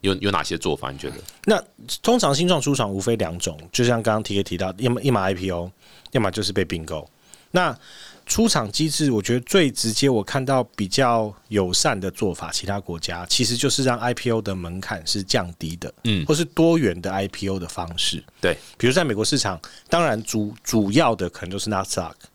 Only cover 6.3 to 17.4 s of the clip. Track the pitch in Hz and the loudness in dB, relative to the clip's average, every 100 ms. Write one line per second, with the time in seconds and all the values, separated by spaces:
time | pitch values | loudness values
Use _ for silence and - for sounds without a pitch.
6.3 | 87 98 98 87 85 80 80 73 _ _ | 0 -2 0 -2 -4 -6 -8 -10 _ _
7.3 | - _ 180 170 - - - - - - | -20 _ 2 2 -2 -14 -20 -20 -20 -4
8.3 | - 220 151 107 - 156 - 147 113 95 | 2 4 2 -2 0 0 2 2 2 2
9.3 | 123 117 196 147 - 113 107 139 120 98 | -2 2 4 4 2 -2 2 4 4 0
10.3 | 139 131 131 120 - 98 117 127 117 107 | -2 2 0 0 -4 -2 2 4 2 0
11.3 | 104 _ 104 92 92 156 107 92 - 104 | -6 _ 0 2 2 0 0 -4 -2 -2
12.3 | 85 80 - 95 101 95 82 - 87 87 | -2 -6 -6 -4 -6 -6 -8 -8 -8 -2
13.3 | - 120 120 139 131 131 120 120 120 127 | 0 0 2 0 2 0 0 -2 -2 0
14.3 | 113 104 95 85 90 - 98 80 104 95 | 0 -2 -6 -6 -8 -8 -8 -4 -4 0
15.3 | 120 87 85 80 85 82 - 120 101 78 | -2 -2 -8 -8 -8 -12 -6 -2 0 2
16.3 | 151 160 - 165 165 117 87 92 95 98 | 0 0 4 4 6 2 0 -4 -4 -4
17.3 | - | -4